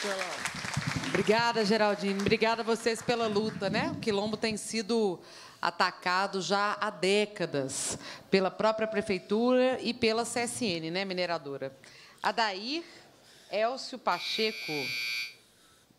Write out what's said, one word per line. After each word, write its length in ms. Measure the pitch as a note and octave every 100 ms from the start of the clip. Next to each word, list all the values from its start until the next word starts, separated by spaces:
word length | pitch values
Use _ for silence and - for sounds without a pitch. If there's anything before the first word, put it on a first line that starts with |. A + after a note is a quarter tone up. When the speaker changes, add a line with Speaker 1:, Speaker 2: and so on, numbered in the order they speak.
Speaker 1:
pela 600 | G3+ F#3+ F3+ C#3 - - - - - - C4
Speaker 2:
Obrigada, 560 | F#3 G3 A3 A#3 A3+
Geraldine. 560 | G3+ A3 G#3 G3 G3 G3
Obrigada 420 | G3+ F#3+ A3 A3+
a 20 |
vocês 360 | A3+ A3+ A#3 A3
pela 260 | - A#3 A3+
luta, 440 | G3+ A3 - G3
né? 200 | G#3+ D#4+
O 100 | D#4+
Quilombo 360 | A3+ G3+ G#3+ G#3+
tem 200 | A3+ G#3
sido 640 | - A3 G3+ A#3 G#3 D#3+ - - - -
atacado 840 | E3+ - F#3 - F#3 F3+ G3 F#3+
já 340 | E3 G3+ G#3 G3
há 120 | G#3
décadas 1080 | F#3 F3+ G3+ G#3 - E3 C#3+ C3+ - - - - - -
pela 200 | F#3+ F#3
própria 360 | - G#3+ A3 G#3+
prefeitura 920 | G3+ G3+ F#3 - G#3 A#3+ B3+ B3+ B3+
e 140 | A3
pela 300 | A#3+ A3 A3 A#3
C 140 | B3
S 240 | A#3+ -
N, 260 | A#3 E3+ D#3+
né, 140 | F3
mineradora? 720 | G3 F3+ F3 E3 C#3+ C#3 C3+ - - - - -
Adair 600 | - G#3+ A3 F#3+ A3+ D#4 E4+ - - - - - -
Elcio 480 | G3+ A3 C4 - B3+
Pacheco. 760 | - F3 - - A3 - - D3+ C3 B2 - - - - _ _ - _ _